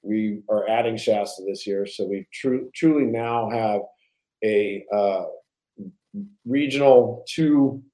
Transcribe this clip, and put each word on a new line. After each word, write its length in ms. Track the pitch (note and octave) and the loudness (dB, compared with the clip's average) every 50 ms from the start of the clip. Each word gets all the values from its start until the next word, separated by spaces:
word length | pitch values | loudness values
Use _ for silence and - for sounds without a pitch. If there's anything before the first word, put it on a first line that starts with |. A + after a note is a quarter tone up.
we 400 | - G2 G#2+ A2 G#2+ G#2+ G#2 G#2+ - - | -6 -4 -4 -2 -2 -4 -6 -8 -4 -2
are 180 | G#2+ G#2+ G2+ G#2+ | -2 -2 0 0
adding 280 | A2 A#2 A#2+ A#2 A2 | 0 0 0 -2 -4
Shasta 460 | G#2+ - A#2 G#2+ G#2 G2+ F#2+ - - F#2 | -2 0 0 0 0 -2 -6 -8 -10 -8
this 200 | G2 G2 F#2+ - | -8 -8 -8 -6
year. 200 | G#2 G2 G2 G2+ | -6 -4 -4 -4
So 180 | G2 - - G2 | -6 -6 -8 -6
we 200 | F#2 G2+ G2 F#2+ _ | -4 -4 -8 -8 _
tru-, 380 | - - - C3 B2+ B2+ B2+ - _ | -16 -6 -2 -2 -2 -2 -4 -10 _
truly 300 | - E3 D#3+ D3+ D3 C3+ | 0 2 2 2 2 0
now 440 | A#2 A2+ A2+ A2+ A#2 A#2 A#2 A2+ A2 | 0 -2 -2 -4 -2 -2 -2 -2 -2
have 320 | A#2 A#2 A2 G#2+ G#2 G2+ G#2 - _ _ _ _ _ _ _ _ _ _ - | -2 -2 0 0 -2 -2 -4 -8 _ _ _ _ _ _ _ _ _ _ -2
a, 400 | A2 G#2+ - G#2 G2+ G2 G2 - - | 2 2 2 2 0 -4 -8 -6 -2
uh, 320 | G2+ G#2 G2+ G2+ F#2+ F#2 F2 - - - _ _ _ _ _ _ _ - G2+ - - _ _ _ - G2+ G2+ - - _ _ | 0 2 2 2 0 -2 -4 -6 -12 -14 _ _ _ _ _ _ _ -18 -18 -18 -18 _ _ _ -14 -14 -14 -14 -18 _ _
regional 760 | A#2 C3 C#3+ D3 C#3 C3 C#3+ C#3 C3+ C3 B2 A#2 A2 - - - - | -4 -2 -2 -2 -2 0 4 6 8 8 8 8 6 -4 -10 -12 -10
two 540 | - - D#3+ D3+ D3 C#3+ C#3 C3+ C#3 - - _ | -2 0 2 4 4 4 4 2 0 -4 -14 _